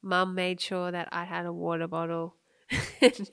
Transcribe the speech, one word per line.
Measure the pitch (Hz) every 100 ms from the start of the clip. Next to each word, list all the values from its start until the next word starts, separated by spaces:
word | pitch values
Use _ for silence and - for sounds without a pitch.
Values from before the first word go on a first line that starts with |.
Mum | 196 180 185 185
made | 180 185
sure | - 185 180
that | 175 -
I | 175 175
had | 175 175
a |
water | 170 170 165 165
bottle | 175 170 170 165 _ _
<laughs> | _ _ - - -
and |
it | - -
was | 202